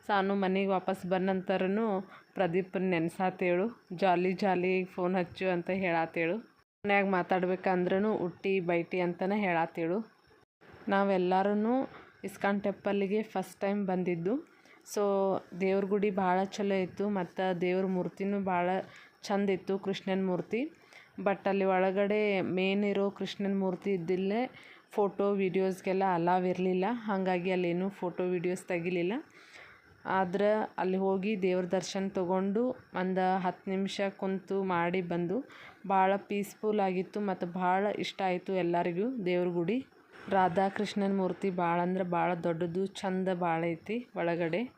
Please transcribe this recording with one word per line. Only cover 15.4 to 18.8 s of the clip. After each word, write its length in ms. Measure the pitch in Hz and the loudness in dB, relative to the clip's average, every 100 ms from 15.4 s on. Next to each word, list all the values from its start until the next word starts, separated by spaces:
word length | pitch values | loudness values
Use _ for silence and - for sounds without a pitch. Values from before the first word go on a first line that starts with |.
| - 175 | -4 -2
ದೇವ್ರ 240 | 190 196 196 | 2 2 2
ಗುಡಿ 260 | 208 208 | 2 2
ಭಾಳ 320 | 196 185 185 | 2 2 2
ಚಲೋ 320 | 196 - 202 196 | 0 -2 0 0
ಇತ್ತು, 340 | 180 - 202 | -2 -2 -2
ಮತ್ತ 300 | 196 175 - 185 180 | -2 -4 -2 -2 0
ದೇವ್ರ 240 | 180 185 190 | 2 2 2
ಮೂರ್ತಿನೂ 540 | 185 175 - 196 202 | 0 -2 -4 -2 -2
ಭಾಳ 300 | 196 180 180 185 | 0 2 2 0